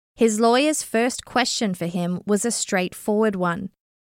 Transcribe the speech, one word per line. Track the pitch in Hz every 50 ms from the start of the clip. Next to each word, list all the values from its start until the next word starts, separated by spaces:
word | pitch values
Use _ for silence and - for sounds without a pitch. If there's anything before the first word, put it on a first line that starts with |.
| _ _ _
His | - 233 226 214 208
lawyer's | 233 233 240 262 294 311 302 - -
first | - - 226 233 254 - - -
question | - - 247 240 - - - 226 196 180
for | - 170
him | 170 175 180 175 175 180 - -
was | 196 208 202 -
a | 233
straightforward | 226 - - - 202 185 185 180 - - - - 208 214 220 214 196
one. | 185 180 175 165 - 190 185 _ _ _ _ _ _